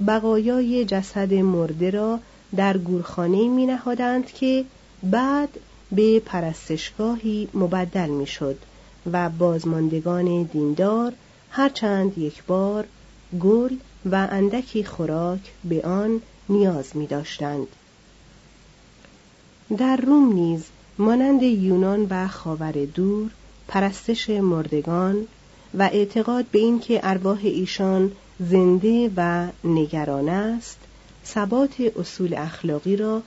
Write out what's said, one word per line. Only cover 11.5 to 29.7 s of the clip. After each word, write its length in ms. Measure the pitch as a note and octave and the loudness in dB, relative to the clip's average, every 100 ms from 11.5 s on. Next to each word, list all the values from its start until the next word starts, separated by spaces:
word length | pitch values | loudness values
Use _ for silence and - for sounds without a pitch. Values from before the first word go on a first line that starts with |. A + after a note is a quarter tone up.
هرچند 680 | C4 C#4 C4+ G#3+ G3 F#3+ F#3+ | 0 0 0 -2 0 0 -2
یک 260 | D3+ - | -6 -6
بار 420 | - F#3 G3 G#3 G#3+ - - - - F3+ | -2 0 0 -2 -8 -14 -20 -20 -10 0
گل 360 | F#3 A3+ B3+ C4 - - F#3+ | 4 4 2 -4 -12 -10 -2
و 220 | F#3+ G3 | 0 0
اندکی 520 | G3 G3 A#3+ B3+ A3 | 0 0 0 -4 -4
خوراک 560 | G3+ - D#3 D#3 F3 F#3 - - | -4 -4 -4 -2 -2 -4 -8 -10
به 180 | E3+ D#3+ | -4 -2
آن 400 | E3+ F#3+ G#3+ A3+ - - - | -2 -2 0 -2 -6 -12 0
نیاز 460 | G3+ G3 D#3+ C3+ D3+ | 2 4 0 -4 -6
می‌داشتند. 720 | D3 C#3+ D#3 - D3 C#3+ B2 - _ _ - - - - - - - - - - - - - - - - - G#3 | -4 -6 -6 -8 -6 -6 -8 -12 _ _ -20 -20 -20 -20 -20 -20 -20 -20 -20 -20 -20 -20 -20 -20 -20 -16 -6 0
در 180 | C4 C4 | 2 2
روم 380 | B3 D4 C4 | 4 6 6
نیز 300 | F#3+ E3+ E3 E3 - - - | 4 2 -2 -6 -20 -12 0
مانند 460 | G#3+ B3 C4+ C#4 | 2 4 4 4
یونان 640 | B3+ G#3+ F#3+ F#3 F#3+ G3+ G3+ | 4 2 2 2 2 0 0
و 180 | F#3 F#3+ | -2 -4
خاور 440 | - D#3+ D#3 D#3 | -6 -8 -6 -4
دور، 600 | D3+ C#3+ E3+ F#3+ G#3 A3 - - - - | -4 -4 -2 0 0 -4 -10 -20 -20 -4
پرستش 600 | G3 G3 G3 - A3+ - | 0 0 -2 -4 -4 -2
مردگان 1000 | G#3 F#3+ E3 D3+ D3+ D#3 E3+ F#3 G3+ A3 - - - - | 0 2 0 0 -2 0 0 0 -2 -4 -14 -20 -20 -8
و 100 | F#3 | 0
اعتقاد 640 | G3 G#3 G3+ A#3 A3 B3 B3 | 2 2 0 0 0 -2 0
به 140 | G#3 | 2
این 200 | A3+ A#3 | 4 2
که 200 | A#3 A3+ | 0 -2
ارواح 360 | F#3+ F#3 F#3+ G3+ | 0 0 0 0
ایشان 680 | G3+ - F#3 - F#3+ F#3+ F#3+ G3 - - | -2 -2 -4 -2 0 2 0 -2 -16 -8
زنده 720 | F3 F#3 F3+ F3+ G#3+ A#3 A#3 F#3 | 0 4 4 4 4 2 2 0
و 320 | E3+ E3+ F3 - | 0 0 -4 -4
نگران 640 | F3 | 0